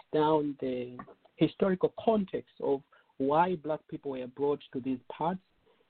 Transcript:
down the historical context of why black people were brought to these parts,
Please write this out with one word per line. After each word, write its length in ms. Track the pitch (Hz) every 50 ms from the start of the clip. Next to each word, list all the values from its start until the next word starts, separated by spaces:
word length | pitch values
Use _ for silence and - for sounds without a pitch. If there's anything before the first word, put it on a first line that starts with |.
| - - -
down 420 | 156 151 151 160 151 147 147 139 -
the 360 | 135 131 127 123 123 123 123 127 - - - _ _ _ _
historical 580 | - 165 147 - - 202 196 185 - - 147 - -
context 540 | - - 170 214 190 - - 123 - _ _ - 135
of 180 | 139 139 135 - _ _ - _ _ _
why 380 | - 135 139 147 160 175 190 180
black 240 | 156 143 151 156 147 _ -
people 220 | - - - 143
were 160 | 135 127 127
brought 340 | 123 - - 143 143 147 143 - -
to 80 | - 135
these 200 | 120 131 131 127 - -
parts, 300 | - - 151 170 185 185 _ _ _ _ _ _ _ _ _